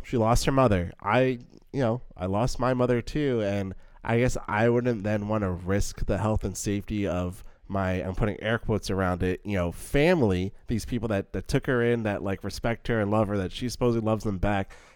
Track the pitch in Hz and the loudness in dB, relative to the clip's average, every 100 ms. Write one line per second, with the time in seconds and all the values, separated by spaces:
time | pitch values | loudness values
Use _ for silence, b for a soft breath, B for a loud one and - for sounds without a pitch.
0 | - 120 110 123 156 135 123 95 85 - | -2 0 4 4 4 4 4 4 0 -4
1 | 101 123 131 123 120 - - 135 117 123 | 0 4 4 0 -10 -20 -10 -2 0 -2
2 | - - 92 101 123 - 123 123 123 120 | -6 -8 -2 0 0 0 0 2 2 2
3 | - 151 143 120 101 101 95 - b b | 0 -2 0 0 0 0 -4 -8 b b
4 | - 117 127 120 - 104 120 120 123 110 | 0 2 2 0 -2 2 4 4 2 -2
5 | 104 107 104 110 95 87 90 101 - - | 0 -2 0 0 0 -2 0 0 0 -2
6 | - 98 107 107 104 - 107 101 - 104 | -2 0 0 0 -2 -4 -2 -2 -2 -2
7 | 95 87 90 90 b b - 98 92 92 | -2 -2 -4 -6 b b -6 -2 0 -2
8 | 95 - 107 92 107 117 - 104 - 95 | -2 0 -2 0 -2 -2 0 -2 0 0
9 | 92 90 92 - 104 98 85 - - 143 | 0 0 0 -2 -2 -2 -2 -4 -2 2
10 | 160 175 110 90 95 b - 110 - 120 | 4 4 4 2 -2 b -6 -6 -4 -4
11 | 110 101 - 95 - 135 139 123 120 117 | -2 -2 -2 -8 0 0 2 2 2 2
12 | 107 98 98 95 101 - 120 117 - 113 | 0 -2 -2 -4 -6 -4 -4 -4 0 0
13 | 101 110 101 101 92 - 123 - 123 117 | 2 2 2 0 -2 -4 -6 0 2 2
14 | 110 110 110 92 101 98 95 B B | 2 0 0 0 0 0 -2 B B